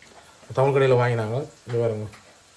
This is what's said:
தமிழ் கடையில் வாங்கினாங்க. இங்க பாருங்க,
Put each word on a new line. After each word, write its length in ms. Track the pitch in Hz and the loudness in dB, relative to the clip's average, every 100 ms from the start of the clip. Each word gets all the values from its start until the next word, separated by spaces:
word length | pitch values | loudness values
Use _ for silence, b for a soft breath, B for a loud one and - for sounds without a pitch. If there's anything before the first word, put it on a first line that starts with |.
| - B B B - 120 | -20 B B B -10 0
தமிழ் 160 | 139 | 2
கடையில் 260 | 139 135 123 | 4 4 4
வாங்கினாங்க. 340 | 123 117 107 113 - - | 2 0 -2 -4 -8 -14
இங்க 120 | - 117 | -6 -2
பாருங்க, 240 | 117 107 107 - - - - | -2 -2 -8 -14 -20 -20 -20